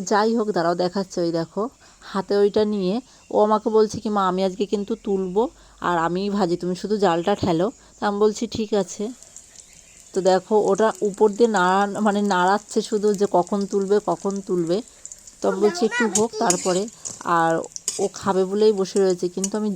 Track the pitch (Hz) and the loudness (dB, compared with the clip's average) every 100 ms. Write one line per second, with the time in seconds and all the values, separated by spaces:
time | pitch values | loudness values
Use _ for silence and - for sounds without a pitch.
0 | 190 208 220 226 214 190 165 175 180 202 | 0 0 2 0 -2 0 0 0 -2 -2
1 | 190 - 170 165 165 196 226 - - - | -6 -4 -2 -2 -4 -6 -8 -8 -20 -20
2 | - 196 190 202 202 214 214 208 185 220 | -10 -8 -2 2 2 2 0 0 -2 -4
3 | - - - - 208 214 226 220 214 220 | -6 -18 -4 2 2 2 2 2 2 0
4 | 220 208 185 185 190 185 202 208 196 220 | -4 0 0 0 0 -2 -4 -4 -4 -6
5 | 220 196 185 190 269 - - - 175 175 | -4 -4 -2 0 -2 -4 -20 -8 -2 0
6 | 165 180 202 202 180 175 180 180 196 214 | 0 -2 -2 0 0 -2 -4 -4 -4 0
7 | 190 165 170 202 190 165 196 - - - | 2 2 0 0 0 0 0 -4 -16 -6
8 | 214 202 214 208 233 - 214 208 190 - | -4 2 2 0 -6 -4 -2 -2 -2 -6
9 | 214 247 - - - - - - - - | -10 -10 -20 -20 -20 -20 -20 -20 -20 -20
10 | - 190 180 185 - 214 190 196 220 - | -8 0 2 2 2 2 2 2 2 0
11 | 208 185 214 202 233 202 180 190 202 202 | -4 2 2 4 2 4 4 2 0 0
12 | 214 202 202 180 180 202 - 220 - 214 | 0 2 2 2 2 2 -2 -4 -2 0
13 | 208 196 202 180 175 202 196 202 196 208 | 0 0 2 2 0 -2 -2 -2 2 0
14 | 196 170 196 196 190 180 165 185 - - | 0 -4 -4 -6 -4 -2 0 -2 -6 -16
15 | - - - - 196 190 208 - 220 480 | -20 -20 -20 -6 -4 2 0 2 0 2
16 | 466 - 233 440 226 175 190 180 226 - | 0 0 -2 0 -2 0 0 -2 -4 -10
17 | - - - 170 165 165 - - - - | -16 -10 -2 2 2 0 -4 -10 -10 -4
18 | 196 - 202 185 190 208 214 202 185 208 | -4 -4 -2 0 0 2 2 2 0 2
19 | 190 180 180 185 196 214 214 | 2 0 -4 -4 -6 -4 -2